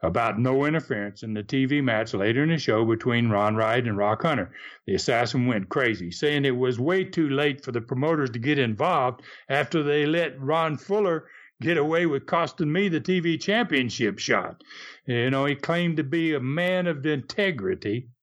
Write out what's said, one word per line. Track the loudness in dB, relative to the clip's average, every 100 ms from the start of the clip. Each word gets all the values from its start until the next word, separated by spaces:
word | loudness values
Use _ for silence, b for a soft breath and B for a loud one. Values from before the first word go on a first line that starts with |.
about | 0 0 0 2
no | 2 2 2
interference | 0 -2 -6 -6 -8
in | -6
the | -6
T | -2 0 2
V | 2
match | 2 0 0
later | 0 2 2
in | 2
the | 0
show | 2 2 4
between | 2 2 2 2
Ron | 2 2 2
Wright | 2 2
and | 0 0
Rock | 0 2
Hunter. | 0 -2 -4 B B B -4
The |
Assassin | -2 0 0 2 0 0
went | 0 -2
crazy, | 0 0 -2 -6
saying | -2 0 2 0
it | 2
was | 0 0
way | 0 0 0
too | 0 0
late | 2 0 -2 -6
for |
the | -6
promoters | -4 -2 0 0 0
to | -2
get | 0 2
involved | 2 2 2 2 0 -2 B B B
after | -2 0 0
they | 0 2 2
let | 0 0 -4
Ron | -2 0 0 -2
Fuller | -2 0 0 -2 -6 B B B
get | -2 0
away | 2 2 2
with | 0 0
costing | 0 0 -2 0
me | 2 0
the | 0
T | 0 0
V | 2 -2
championship | 0 0 2 0 0 0 -2 -2
shot. | 0 0 0 -10 B B B B -4
You | -2 0
know, | 0 0
he | -2
claimed | -2 0 0 0
to |
be | -2 0 0 0
a |
man | -2 -2 0 0 0
of | -2
integrity. | -2 -2 -4 -2 0 0 -4 -4 -2 -4 -6 _